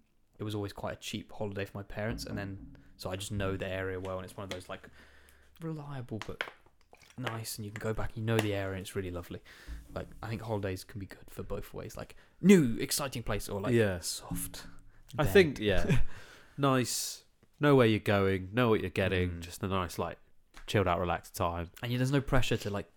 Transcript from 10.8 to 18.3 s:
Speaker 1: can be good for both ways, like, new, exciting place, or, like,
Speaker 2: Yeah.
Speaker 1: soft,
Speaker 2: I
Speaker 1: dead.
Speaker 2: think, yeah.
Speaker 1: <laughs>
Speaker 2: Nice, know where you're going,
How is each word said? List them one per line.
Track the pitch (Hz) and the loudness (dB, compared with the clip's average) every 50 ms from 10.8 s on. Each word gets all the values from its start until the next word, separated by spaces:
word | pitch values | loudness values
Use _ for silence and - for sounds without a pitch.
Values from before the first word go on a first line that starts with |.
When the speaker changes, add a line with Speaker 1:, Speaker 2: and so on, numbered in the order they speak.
Speaker 1:
can | - - - 101 | -10 -12 -12 -12
be | 95 | -12
good | - - - - - | -12 -14 -20 -18 -14
for | - - | -12 -12
both | - - 101 101 113 - - | -8 -6 -6 -8 -8 -10 -12
ways, | 98 92 - - | -12 -12 -10 -12
like, | 110 - - - - - _ _ - | -12 -12 -14 -16 -20 -20 _ _ 4
new, | 151 185 208 175 147 117 113 - | 8 10 10 10 10 4 2 -2
exciting | 135 - - - 147 135 - 123 | -2 -2 -2 -4 -4 -4 -6 -6
place, | 110 - 110 98 - - | -4 -4 -4 -4 -4 -6
or, | 101 98 | -6 -4
like, | 98 131 120 | 0 2 4
Speaker 2:
Yeah. | 117 107 98 92 85 | 4 4 4 0 -2
Speaker 1:
soft, | - - - - - - - - - - - - - - - - - - - - - - - - | -6 -8 -8 -8 -8 -8 -6 -6 -6 -8 -10 -12 -14 -14 -16 -16 -18 -18 -20 -20 -20 -8 -2 0
Speaker 2:
I | 151 | 0
Speaker 1:
dead. | - | 6
Speaker 2:
think, | 190 202 180 151 120 - | 8 8 8 8 2 0
yeah. | 107 101 95 - - - 151 - - | 2 4 6 6 6 6 8 8 8
Speaker 1:
<laughs> | - - - - - - - - - - - | 6 4 -4 -10 -16 -20 -20 -20 -16 -4 0
Speaker 2:
Nice, | 139 139 131 127 120 - - - - - - - _ _ _ _ - _ _ _ | 2 4 4 2 2 0 -2 -4 -6 -6 -10 -12 _ _ _ _ -20 _ _ _
know | 147 147 139 | 6 8 8
where | 131 120 | 8 8
you're | 110 110 98 | 6 6 4
going, | - - 104 101 98 98 | 2 4 4 4 4 4